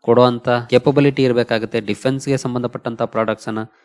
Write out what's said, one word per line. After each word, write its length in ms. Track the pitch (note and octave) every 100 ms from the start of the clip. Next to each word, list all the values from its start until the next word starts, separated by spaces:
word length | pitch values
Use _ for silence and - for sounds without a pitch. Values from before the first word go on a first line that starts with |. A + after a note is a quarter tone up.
ಕೊಡುವಂತ 480 | - A#2 B2 A#2+ C3 A#2+ A#2+
ಕೆಪಬಿಲಿಟಿ 520 | B2 D3+ C#3+ C#3+ C3+
ಇರಬೇಕಾಗುತ್ತೆ, 580 | C3 A#2+ A#2 A2+ A2 A#2 G#2
ಡಿಫೆನ್ಸ್ 360 | G#2 C3 C3+ C#3
ಗೆ 100 | C3+
ಸಂಬಂಧಪಟ್ಟಂತ 640 | B2+ B2 A#2+ B2+ A#2+ A2+
ಪ್ರಾಡಕ್ಟ್ಸ್ 460 | A#2 A2+ A2 G#2+ -
ಅನ್ನ, 160 | A2 A2+ _